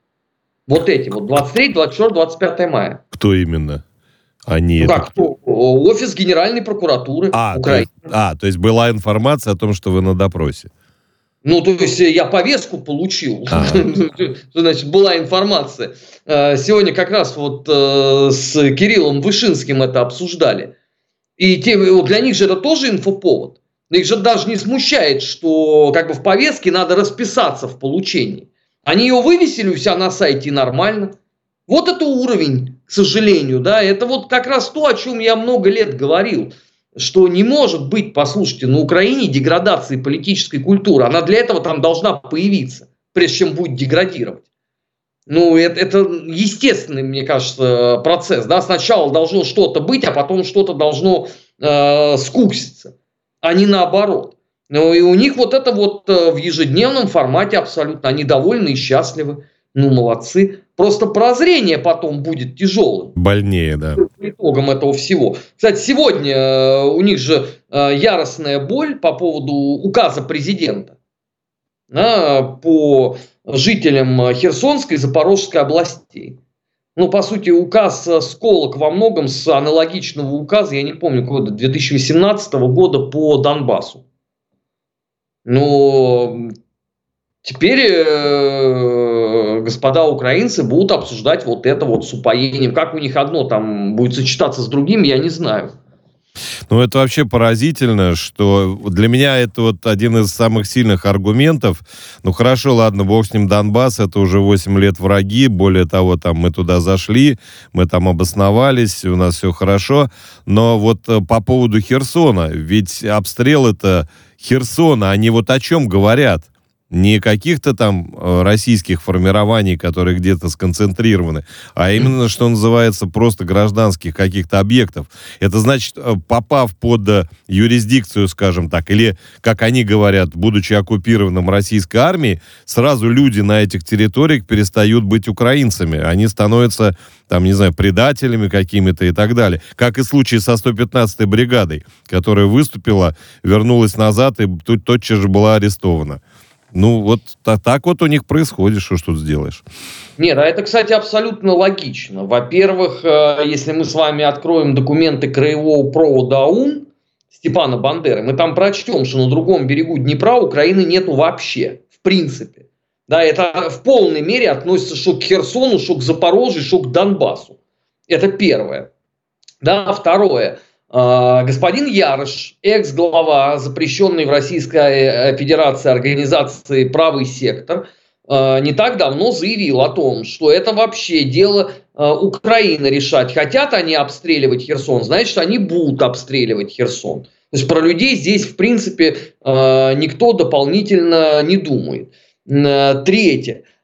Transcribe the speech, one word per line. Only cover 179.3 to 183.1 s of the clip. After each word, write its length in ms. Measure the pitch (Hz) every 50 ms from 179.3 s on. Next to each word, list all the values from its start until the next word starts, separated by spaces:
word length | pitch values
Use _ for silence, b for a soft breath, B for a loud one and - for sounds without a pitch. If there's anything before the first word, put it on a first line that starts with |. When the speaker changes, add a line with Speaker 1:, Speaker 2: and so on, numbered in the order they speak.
Speaker 1:
заявил 500 | - - 165 202 226 208 190 143 131 123
о 80 | 139 151
том, 340 | 131 165 147 131 - - 110
что 260 | - - - 160 151
это 220 | 156 185 196 220
вообще 520 | 214 208 226 214 220 - - - 165 156 143
дело, 480 | 131 127 170 196 208 202 202 180 B B B B _ _
а, 200 | - 147 147 151
Украины 720 | - 190 196 - - - 214 226 226 214 180 156 147 139
решать, 480 | 139 135 143 131 -